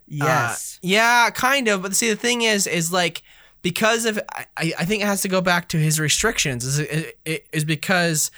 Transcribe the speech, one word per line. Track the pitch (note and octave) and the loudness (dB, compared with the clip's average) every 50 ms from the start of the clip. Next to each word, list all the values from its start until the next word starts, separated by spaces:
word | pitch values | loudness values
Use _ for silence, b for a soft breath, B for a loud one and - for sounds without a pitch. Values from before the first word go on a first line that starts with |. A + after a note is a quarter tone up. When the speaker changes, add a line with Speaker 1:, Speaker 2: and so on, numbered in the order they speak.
| _ | _
Speaker 1:
Yes. | - D3+ C#3+ C#3+ C3 B2+ B2 A#2+ A#2 - - - - - - | -10 -6 -2 0 2 2 2 0 -2 -4 -6 -10 -12 -12 -8
Speaker 2:
yeah, | - F3+ F#3+ G#3+ A3+ A#3 A#3+ A#3+ A#3 G#3+ | -2 0 2 4 4 4 6 4 4 2
kind | - - B3+ B3+ C#4 C#4 B3 | 2 0 0 2 2 2 2
of. | G#3+ G3+ F#3 | 2 0 0
But | F3+ G3 G3 | -2 -2 -2
see, | - A#3 A3+ | 0 0 0
the | G#3+ | 0
thing | G#3 - A#3+ A#3+ A#3 | 0 0 0 0 2
is, | A#3 A3 G#3+ G3 F#3+ | 2 2 2 2 0
is, | - E3 F3 E3 E3 | 0 0 -2 -2 0
like, | F#3 F3+ F3 E3+ E3+ - B B B B B B B B | 0 0 0 0 -2 -6 B B B B B B B B
because | - F3 E3+ - A3 A3 A#3 A#3 A#3 | -4 -4 -2 2 2 2 2 2 0
of, | A3+ G#3 G#3 - - | -2 -2 -4 -6 -8
I, | - - - - - | -8 -12 -12 -10 -6
I, | - D#3 E3 - - | -4 -4 -4 -2 -2
I | E3 | -2
think | F3 A3 G3+ | -2 -2 -2
it | G3+ | 0
has | G#3 G3 G3 | -2 -2 -2
to | - G3 | -2 0
go | F#3 F#3+ | 0 0
back | F3+ F#3 F3 F3 - - | 2 2 0 0 0 -2
to | - D#3+ | -2 0
his | D3+ D#3 D3+ D#3 | 2 2 2 0
restrictions. | D#3 C#3+ - - - A3+ A#3 - - D3+ B2+ A#2+ B2 | 0 0 0 2 0 0 0 0 -2 -2 -2 -4 -4
Is, | C3 C#3 D3+ D3+ - D3 D#3+ D#3+ A#2 - _ - | -2 -2 -2 -2 -2 -4 -4 -6 -6 -12 _ -8
is, | D#3 D#3+ - - - | -6 -6 -6 -6 -6
is | - D#3 D3+ | -4 -4 -2
because | D#3 D#3 C#3+ - - F#3+ F3 E3+ E3+ D#3 D3+ - - B | -2 -2 -2 0 0 0 2 2 2 0 0 -2 -4 B